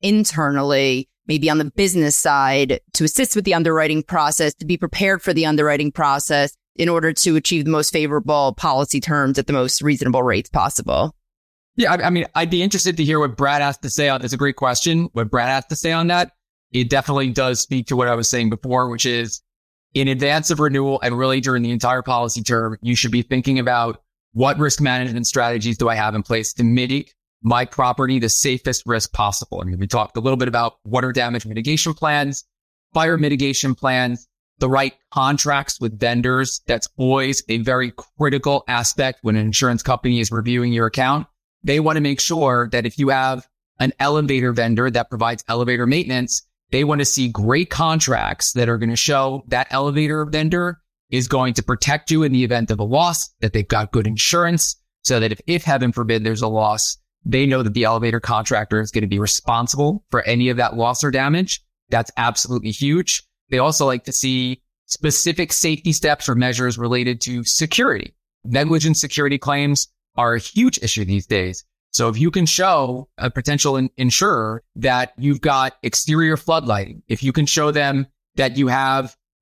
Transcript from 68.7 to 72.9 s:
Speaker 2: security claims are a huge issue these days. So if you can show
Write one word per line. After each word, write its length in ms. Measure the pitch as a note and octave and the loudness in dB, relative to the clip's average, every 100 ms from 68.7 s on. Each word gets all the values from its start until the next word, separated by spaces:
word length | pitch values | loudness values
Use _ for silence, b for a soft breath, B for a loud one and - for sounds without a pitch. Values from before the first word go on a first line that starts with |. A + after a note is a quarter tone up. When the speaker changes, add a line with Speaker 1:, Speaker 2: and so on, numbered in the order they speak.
| D#3+ D#3+ D3+ | 2 2 0
Speaker 2:
security 420 | C#3 D3+ C#3+ C#3 | 0 0 0 0
claims 480 | D3 C#3+ C#3+ C#3+ - _ _ - | 0 0 0 0 -2 _ _ -2
are 180 | A#2 | 0
a 60 | A#2 | 0
huge 380 | - G#3 B3 - | -2 2 2 2
issue 220 | A2+ - | -2 -2
these 220 | F#2+ G2+ - | 0 0 0
days. 380 | G2+ F#2 F#2 - _ _ | -2 -2 -6 -16 _ _
So 160 | - A#2 | -2 0
if 80 | A2 | 2
you 120 | E3 | 2
can 140 | F#3+ | 2
show 640 | D#3+ - F#3+ D#3+ B2+ | 0 2 2 2 0